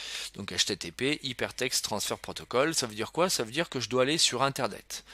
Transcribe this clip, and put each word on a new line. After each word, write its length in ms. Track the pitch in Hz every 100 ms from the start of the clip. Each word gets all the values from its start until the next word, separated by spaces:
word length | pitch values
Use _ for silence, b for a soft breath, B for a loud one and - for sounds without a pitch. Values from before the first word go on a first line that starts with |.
| B B B -
Donc 160 | 98
H 120 | 90
T 100 | -
T 160 | 104 -
P, 300 | - 127 151
Hypertext 600 | 135 120 107 - 127 -
Transfer 320 | - 104 - 113
Protocol, 580 | - 92 80 120 151
ça 120 | 160 120
veut 80 |
dire 180 | 107 107
quoi ? 160 | - 180
Ça 160 | -
veut 80 | 117
dire 160 | 131 170
que 100 | 131
je 120 | 107
dois 140 | 127
aller 120 | 127 156
sur 260 | - 123
Internet. 640 | 135 131 120 - - - -